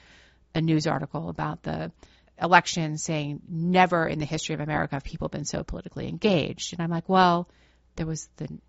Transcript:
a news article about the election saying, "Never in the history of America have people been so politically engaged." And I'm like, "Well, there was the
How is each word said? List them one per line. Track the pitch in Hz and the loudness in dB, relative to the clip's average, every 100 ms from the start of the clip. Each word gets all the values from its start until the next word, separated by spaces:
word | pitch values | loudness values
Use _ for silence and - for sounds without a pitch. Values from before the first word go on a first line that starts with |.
| - - _ _ _ | -20 -20 _ _ _
a | 160 | 0
news | 160 156 156 | 2 4 2
article | 147 151 147 165 | -2 -4 -8 -8
about | 165 151 160 | -6 -6 -6
the | - 160 160 - - _ _ - | -6 -6 -6 -10 -20 _ _ -4
election | 170 180 - - 156 151 | 6 6 6 -2 -2 -4
saying, | - 156 147 147 - | -4 -4 -4 -8 -8
"Never | 165 170 180 185 175 160 | -2 2 6 6 4 0
in | 156 | -2
the | |
history | 147 160 - | -4 -4 -4
of | 156 | -6
America | 151 147 165 | -4 -2 -2
have | 139 | -4
people | - - 156 | -8 -8 -8
been | 151 | -6
so | 143 - | -6 -6
politically | 160 - - - 180 | -6 -8 -10 -10 -8
engaged." | 165 214 180 - - - | 0 2 4 2 -6 -10
And | 175 | -4
I'm | 170 | -2
like, | 170 - | -2 2
"Well, | 190 180 175 175 _ _ _ _ - | 6 6 4 -2 _ _ _ _ -8
there | 160 | -6
was | 156 - - | -6 -10 -12
the | 151 151 | -10 -12